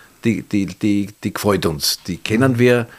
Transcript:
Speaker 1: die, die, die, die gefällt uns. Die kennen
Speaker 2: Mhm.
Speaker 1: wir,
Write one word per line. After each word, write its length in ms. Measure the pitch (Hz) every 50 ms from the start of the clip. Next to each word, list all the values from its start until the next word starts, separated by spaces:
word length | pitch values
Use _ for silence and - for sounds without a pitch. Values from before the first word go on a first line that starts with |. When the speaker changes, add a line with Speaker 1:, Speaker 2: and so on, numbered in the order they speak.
| - - _ _ -
Speaker 1:
die, 180 | 117 107 69 -
die, 240 | - - 104 98
die, 440 | 85 90 - - 107 101 101 101 98 110 - -
die 80 | 110 90
gefällt 340 | - - 104 101 95 -
uns. 340 | 92 80 73 - - - - -
Die 120 | - 90 78
kennen 340 | - - 107 113 131 135 127
Speaker 2:
Mhm. 60 | 113
Speaker 1:
wir, 280 | 123 123 123 120 117 - -